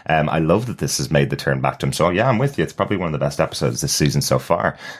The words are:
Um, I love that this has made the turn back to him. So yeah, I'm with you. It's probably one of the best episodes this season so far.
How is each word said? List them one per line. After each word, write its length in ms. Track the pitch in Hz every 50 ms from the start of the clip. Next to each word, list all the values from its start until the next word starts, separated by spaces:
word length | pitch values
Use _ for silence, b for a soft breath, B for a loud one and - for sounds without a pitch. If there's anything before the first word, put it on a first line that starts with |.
| B
Um, 240 | - 78 78 78 -
I 100 | - 80
love 280 | 80 78 87 110 123
that 100 | 120 90
this 220 | - 78 71 - -
has 120 | 71 65
made 180 | 76 71 71 67
the 60 | 69
turn 240 | 69 - 71 67 67
back 200 | 65 67 - -
to 60 | -
him. 60 | 69
So 180 | 65 - 82 87
yeah, 180 | 90 92 117 135
I'm 80 | 123
with 200 | 107 131 139 143
you. 60 | - 82
It's 80 | 73
probably 240 | - - 85 - 104
one 120 | 92 90
of 40 | 82
the 60 | 78 67
best 220 | 69 71 - -
episodes 400 | 80 - - - 76 67 60 60
this 100 | 78 71 -
season 280 | - 80 71 65 71
so 180 | 69 - 65 65
far. 380 | - - 85 85 - - - B B B B